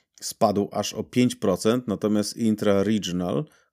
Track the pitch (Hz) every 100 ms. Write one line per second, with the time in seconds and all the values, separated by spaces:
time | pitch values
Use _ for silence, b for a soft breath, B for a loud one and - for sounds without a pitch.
0 | b _ - - 104 101 101 - 104 -
1 | - 123 123 - 101 90 110 123 123 95
2 | 107 107 104 - 113 107 104 98 98 107
3 | 87 87 90 135 156 b b